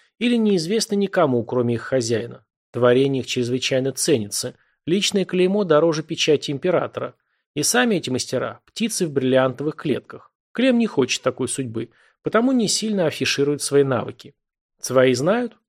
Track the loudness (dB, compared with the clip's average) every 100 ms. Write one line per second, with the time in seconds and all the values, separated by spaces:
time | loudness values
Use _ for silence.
0 | _ -4 0 2 2 2 0 -2 0 -2
1 | 0 2 2 2 0 0 0 -2 -2 -2
2 | 0 -2 -4 -14 _ _ _ 2 4 4
3 | 2 -2 -4 -4 -4 -4 -2 -2 -2 -2
4 | 0 0 0 -8 -8 -12 _ _ -4 -2
5 | 0 -2 -2 0 2 2 4 4 4 0
6 | -4 -2 2 0 0 -4 0 0 -2 -8
7 | -10 -12 _ _ _ -4 0 2 2 0
8 | -2 -4 -4 -4 -6 -10 _ -6 -4 -2
9 | -2 0 2 4 2 -2 -6 -4 -4 -4
10 | -6 -20 -20 _ _ 0 2 2 2 0
11 | -2 0 -4 -4 -6 -6 -6 -8 -10 _
12 | _ _ -2 0 2 2 0 -2 -2 0
13 | 0 0 -2 0 0 -2 2 2 2 0
14 | -4 -12 -18 _ _ _ _ _ 0 4
15 | 4 4 0 0 -2 _